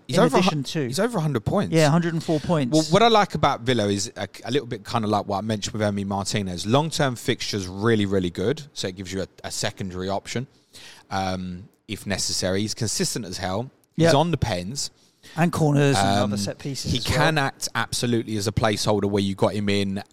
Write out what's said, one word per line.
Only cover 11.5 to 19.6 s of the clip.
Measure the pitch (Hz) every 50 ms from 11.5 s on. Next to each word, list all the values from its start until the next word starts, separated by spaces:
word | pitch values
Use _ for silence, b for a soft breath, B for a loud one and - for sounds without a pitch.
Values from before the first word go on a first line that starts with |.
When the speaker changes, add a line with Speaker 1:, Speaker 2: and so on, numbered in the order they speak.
| 90 90 95 - _ _ _ -
Speaker 1:
if | 107 - - 120
necessary. | 117 - - - 101 - - 92 92 98
He's | 107 107 -
consistent | - 113 101 - - 190 - - - 107
as | 85 90 -
hell. | 92 92 92 101 123 135 _ _ _ _ -
He's | - 160
Speaker 2:
Yep. | 165 156
Speaker 1:
on | 139 160 175
the | 165 -
pens. | - 117 101 90 90 92 131 139 - - _ _ _ _ _ _ B B B -
Speaker 2:
And | 160 180 -
corners | - 160 147 147 139 143 139 139 98
and | 98 - - 101
Speaker 1:
Um, | 104 104 104
Speaker 2:
other | 101
set | 101 156 - -
pieces | - 147 135 - - -
Speaker 1:
he | 131 127
Speaker 2:
as | - -
well. | - 147
Speaker 1:
can | 147 160 160 151
act | 139 139 - - - - -
absolutely | 120 113 - - - - 120 117 113 110 - 110
as | 107 98
a | 110
placeholder | 101 - 117 113 107 98 - 113 107 101 98
where | 101 101 101 101
you | 98 95
got | 95 113 104 90
him | 104